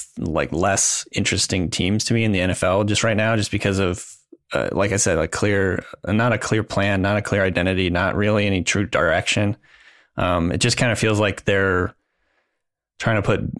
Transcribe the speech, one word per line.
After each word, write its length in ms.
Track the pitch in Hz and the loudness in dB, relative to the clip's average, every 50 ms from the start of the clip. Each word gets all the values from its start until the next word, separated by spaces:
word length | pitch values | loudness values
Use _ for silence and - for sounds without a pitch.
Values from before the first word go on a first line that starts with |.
| - - - - | -18 -16 -10 -6
like, 340 | - 85 78 78 71 - | -6 -2 0 -2 -2 0
less 560 | 71 80 92 101 98 101 - - - - - - | 0 0 2 2 2 2 0 -2 -2 -4 -8 -6
interesting 600 | - - 101 - 101 95 - - - 92 87 80 | -6 -4 -2 -2 -2 -2 -2 -2 -2 -2 -2 -2
teams 340 | - - 90 92 104 110 - | -2 -2 -2 0 0 -2 -2
to 100 | - 117 | 0 0
me 100 | 117 113 | 0 2
in 60 | 110 | 2
the 100 | 101 92 | 2 0
N 100 | 90 92 | 0 0
F 120 | 87 - | 0 0
L 220 | 92 90 92 101 104 | 0 2 2 2 2
just 180 | 104 104 - | 0 0 0
right 140 | - 113 107 | 0 0 0
now, 180 | 104 107 113 117 | 2 2 2 0
just 160 | 107 101 - | 0 -2 -2
because 280 | - 98 - 101 95 95 | -4 -2 0 0 0 2
of, 280 | 95 90 90 - - - - - _ _ - _ _ - | 0 0 -2 -4 -8 -16 -20 -20 _ _ -20 _ _ -6
uh, 160 | - - 52 - | -4 -2 -2 -2
like 220 | - 78 101 104 | 0 0 0 0
I 40 | 107 | 0
said, 220 | 101 - 98 85 80 | 0 0 0 0 0
a 80 | 80 | 0
clear, 560 | 80 - - 107 104 101 98 95 92 90 - - - - - - | -2 -2 -2 0 0 2 2 0 0 -2 -2 -6 -10 -20 -12 -6
not 280 | - 101 110 117 123 110 | -2 0 0 2 2 0
a 40 | 101 | 0
clear 240 | - - 110 110 | -2 -2 -2 -2
plan, 380 | 107 - - 98 98 101 98 95 | -2 -2 -2 0 0 2 2 2
not 160 | 95 101 104 | 2 2 0
a 60 | 104 | 0
clear 200 | 101 - 98 101 | 0 0 0 2
identity, 460 | 95 95 82 85 87 92 92 92 92 87 | 2 2 0 0 0 0 2 2 0 0
not 260 | 87 87 98 95 - | 2 0 0 0 0
really 320 | 101 104 104 107 104 104 | 0 0 2 2 2 2
any 160 | 101 98 92 | 2 0 0
true 240 | 82 - - 104 101 | 0 0 0 -2 -2
direction. 720 | - - 69 85 82 80 92 - - - - 104 104 104 - _ _ - - - - - _ _ _ - - | 0 0 0 2 2 2 0 0 0 0 0 0 0 -2 -4 _ _ -20 -20 -20 -20 -20 _ _ _ -6 -2
Um, 340 | 90 90 90 87 82 85 | -2 0 2 0 0 0
it 60 | - - | 0 0
just 180 | - 120 - | 0 0 0
kinda 180 | - 135 120 107 | 2 0 0 2
feels 240 | - 113 110 107 104 | 2 2 2 2 2
like 280 | 107 98 92 - - | 2 0 0 -2 -2
they're 480 | - 101 98 98 95 90 90 90 87 - _ _ _ _ _ _ _ _ _ _ _ _ _ _ _ _ _ _ _ _ - | 0 2 2 2 2 2 2 0 -2 -4 _ _ _ _ _ _ _ _ _ _ _ _ _ _ _ _ _ _ _ _ -6
trying 180 | - 117 113 | -2 0 0
to 60 | 104 | 0
put, 180 | 98 - 104 - - - - | 2 0 0 0 0 -6 -8